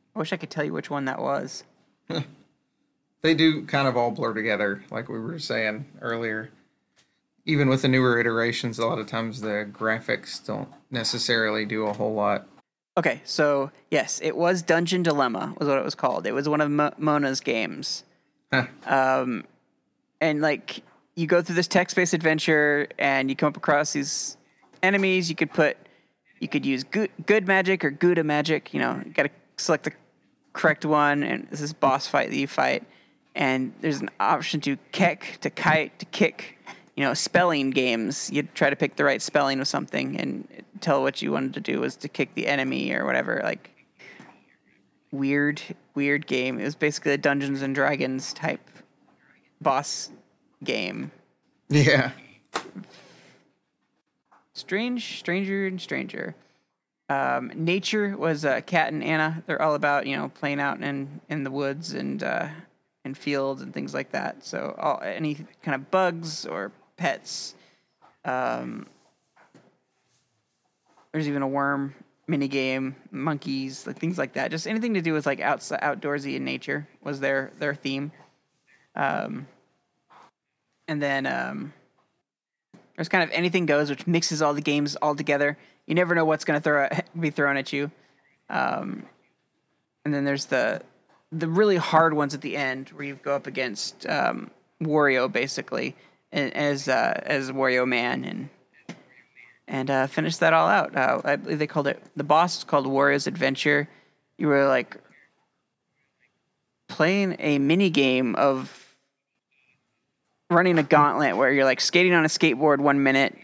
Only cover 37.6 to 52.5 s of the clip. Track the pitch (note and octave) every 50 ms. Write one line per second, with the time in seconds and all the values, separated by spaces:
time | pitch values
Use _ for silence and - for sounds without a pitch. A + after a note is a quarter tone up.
37.6 | C3+ C3+ C3 C3+ B2+ B2+ A#2 A2+ A2 G2+ C#3 - - - - D3 C#3+ - - -
38.6 | D#3+ C#3+ C#3 - D#3 - - - D3 C#3+ C3+ A2+ - - - D3 C#3+ C#3 C3+ C3+
39.6 | C3+ - - C#3+ D3 - - - C3 C3+ C#3 - - - - - - - - -
40.6 | - _ - - - F3 C#3 C#3 C3+ C3+ C#3 - - C#3 D3 D3 C3+ C3 C3+ C#3
41.6 | - - - C3+ C3 C3 - - - D3 - - C3+ - - - - - C#3+ C#3
42.6 | C3 C3 C3 C3 C#3 - C3+ - - - B2+ B2+ C3 - A2 - - - - -
43.6 | - - _ _ _ _ _ _ - - - - - - - _ _ _ _ _
44.6 | _ _ _ _ _ _ _ _ _ - - C#3 C#3 C3+ C#3+ C#3+ D3 D3 D3 -
45.6 | - - - - _ _ - C#3+ C#3+ C#3+ C#3+ C#3+ - - - B2+ B2+ C3 B2+ -
46.6 | G2 C#3 D3+ - D#3 D3+ D3 - - D3 C#3 C#3+ - C#3+ C#3 C#3 C#3 C#3 C#3 C3+
47.6 | C#3 C3+ C3+ C3+ C3+ C#3+ D3 C3+ - C3 C3 C3 - - - - D#3 D3+ C#3 -
48.6 | - _ - - - _ _ _ _ _ _ _ _ _ _ _ _ _ _ -
49.6 | - D3 C3 C3+ C#3+ - - - - - - - _ _ _ _ _ _ _ -
50.6 | - - A#2+ A2 F#2+ F#2+ G#2 A2+ - - - - _ _ _ _ _ _ _ _
51.6 | _ - C#3+ D3 C3+ D3+ C#3+ C3 B2 B2+ - - - - - _ _ _